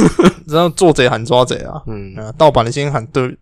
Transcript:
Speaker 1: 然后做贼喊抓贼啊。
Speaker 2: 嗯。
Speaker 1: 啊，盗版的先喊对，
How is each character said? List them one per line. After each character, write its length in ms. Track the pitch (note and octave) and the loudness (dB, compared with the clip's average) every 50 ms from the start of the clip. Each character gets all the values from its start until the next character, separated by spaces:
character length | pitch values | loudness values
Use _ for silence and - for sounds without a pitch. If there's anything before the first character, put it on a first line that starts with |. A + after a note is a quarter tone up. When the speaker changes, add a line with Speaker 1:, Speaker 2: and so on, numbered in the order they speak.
| - E3+ - - D4 F#3+ - - - | 2 2 2 2 2 2 2 0 -8
Speaker 1:
然 140 | D3+ D3+ E3 | -2 0 0
后 60 | F3 E3+ | 0 0
做 220 | - - F#3+ E3 | 0 2 2 4
贼 160 | D3 - B2+ B2 | 4 4 2 0
喊 160 | A#2+ A2 A2+ | 0 -2 -2
抓 200 | - A#2+ B2 B2+ | 2 2 2 2
贼 120 | B2 - - | 2 -2 -8
啊。 240 | - - - - - | -8 -12 -14 -14 -12
Speaker 2:
嗯。 280 | A2+ A2 G2+ G2 F#2+ F#2 | -12 -14 -14 -14 -14 -14
Speaker 1:
啊， 160 | A2 G#2+ G#2+ A#2 | -14 -14 -14 -2
盗 140 | - D#3+ D3 | 2 2 4
版 140 | B2+ C3 A2+ | 4 2 0
的 60 | A#2 | 0
先 200 | A#2+ C#3+ C#3+ C#3+ | -4 -4 -4 -4
喊 140 | C#3 B2 A2 | -4 -6 -8
对， 300 | - - C#3 B2+ B2+ - - | -4 -4 -4 -4 -4 -8 -6